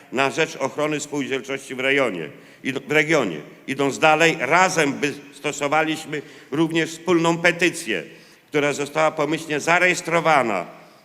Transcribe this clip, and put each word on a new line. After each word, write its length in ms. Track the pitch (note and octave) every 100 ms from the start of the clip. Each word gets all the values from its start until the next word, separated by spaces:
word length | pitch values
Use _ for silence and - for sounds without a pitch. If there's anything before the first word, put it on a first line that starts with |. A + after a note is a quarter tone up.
| -
na 180 | B2 C3+
rzecz 260 | B2+ D#3 -
ochrony 440 | C3+ D3 D3+ D3+
spółdzielczości 760 | C#3+ D3 B2 C3 A#2+ C3+ -
w 60 | B2+
rejonie, 480 | C3+ C#3 B2+ F2+ D2+ - - -
i 80 | -
w 200 | C3 A2+
regionie. 480 | D3+ D3+ D#3 G#2 D2+ - - -
Idąc 320 | C3+ C#3 A2+
dalej, 380 | D#3 D#3 E3 C#3+
razem 520 | B2+ E3+ F#3 D#3 D3
by 200 | A#2 C#3+ B2+ -
stosowaliśmy 920 | - D3+ - C#3+ D#3 D#3 D#3 - D3 - - -
również 400 | C#3+ D#3+ E3 D#3
wspólną 480 | - - E3+ E3 E3+
petycję, 640 | F3 E3+ F3 - - F#2 - - - - _
która 240 | D3+ C#3+
została 380 | C3 C#3 D#3 D#3
pomyślnie 500 | D#3 D3 D#3 D3 D3
zarejestrowana 1080 | A#2 F3 F3+ E3+ - E3+ D#3+ D3 A#2 F#2+ E2 - - -